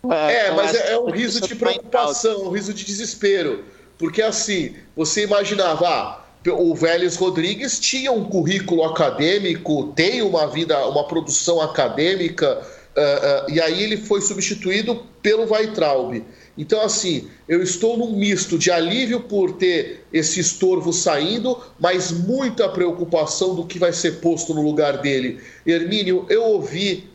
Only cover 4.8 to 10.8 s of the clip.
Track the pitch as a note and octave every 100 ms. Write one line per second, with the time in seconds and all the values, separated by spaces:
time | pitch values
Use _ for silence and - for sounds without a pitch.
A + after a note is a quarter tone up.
4.8 | - - D#3 - G#3 G3+ G3 G3+ F3+ D3+
5.8 | F3 C#3 - - - _ - D#3 E3+ D3+
6.8 | E3 E3+ F3+ E3+ F#3 D#3+ F3 G#3 C4+ -
7.8 | - C4 C4+ A#3 - F#3+ D#3 G3 F#3 E3+
8.8 | D#3+ D#3+ D3 A#2+ D#3 G3+ F#3+ D#3+ - D3+
9.8 | C#3 - E3+ B3 G#3 E3 D3+ C#3+ E3 D3